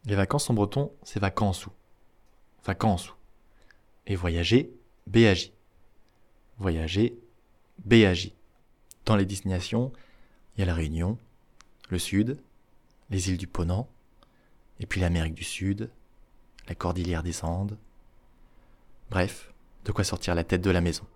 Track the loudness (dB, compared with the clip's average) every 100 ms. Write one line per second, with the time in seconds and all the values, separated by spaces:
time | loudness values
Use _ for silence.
0 | 0 0 2 0 0 2 2 0 -6 -8
1 | -10 -2 -2 0 0 -2 -8 -20 _ -20
2 | _ _ _ _ -20 _ -6 0 2 0
3 | -4 -18 -20 -20 _ -20 -20 -20 _ _
4 | -6 -4 -2 -2 4 4 2 -12 _ _
5 | 2 6 6 6 -2 -14 _ _ -20 _
6 | -20 _ _ _ _ -4 -2 0 -2 0
7 | 0 -2 -20 _ _ _ _ -18 6 8
8 | 8 4 -4 -14 -20 _ _ _ _ -12
9 | 0 2 2 -4 -4 -4 -4 -4 -4 -8
10 | -20 -20 -20 _ -16 -4 -2 -2 -2 -2
11 | -4 -4 -12 _ _ -20 -20 _ -8 -6
12 | -2 0 0 -4 -12 _ _ -20 _ _
13 | _ -4 -2 -4 -4 -4 -2 -2 -6 -14
14 | _ _ -20 _ _ _ _ -16 -6 0
15 | 0 2 -2 -6 -10 -6 -4 -4 -6 -14
16 | -20 -20 -20 -20 -20 -20 -16 -6 -4 -2
17 | -2 -4 -4 -6 -4 -4 -6 -8 -18 -20
18 | -20 -20 _ -20 -20 -20 -20 -20 -20 -20
19 | -4 -2 -2 -4 -20 -20 -20 -12 -6 -2
20 | -2 -2 -2 -2 0 0 2 2 2 -2
21 | -12